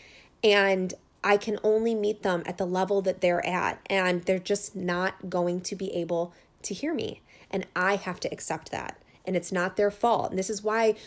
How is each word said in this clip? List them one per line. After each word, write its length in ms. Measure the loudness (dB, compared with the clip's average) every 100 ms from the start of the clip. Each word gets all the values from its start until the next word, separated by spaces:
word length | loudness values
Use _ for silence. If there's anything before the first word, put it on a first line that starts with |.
| -20 -20 -20 _
And 520 | 4 6 6 4 0 -6 _ _
I 140 | 2 2
can 200 | 2 0
only 300 | 2 2 2
meet 280 | 0 0 0
them 200 | 0 0 -2
at 120 | -4
the 80 | -2
level 340 | 0 2 2
that 180 | 2 2
they're 220 | 2 2 0
at, 340 | -2 -2 -4 -2
and 360 | 0 2 2
they're 160 | 0 0
just 380 | 0 -2 -4 -6
not 520 | -2 -2 -2 -4 -6
going 340 | -2 0 -2
to 120 | -4
be 180 | -6 -6
able 380 | -4 -2 -2 -4 -8 _ _
to 120 | -10
hear 200 | -6 -4
me. 280 | -4 -6 -10 _ -20 -8
And 160 | -6 -4
I 220 | -2 0 0
have 240 | -2 -6
to 120 | -6
accept 380 | -6 -6 -8 -8
that. 300 | -10 -10 -14 _ _ -4
And 100 | -4
it's 140 | -2
not 260 | -2 -2 2
their 140 | 0
fault. 380 | 2 2 2 0
And 100 | -4
this 120 | -4
is 120 | -4
why 340 | -2 2 2 2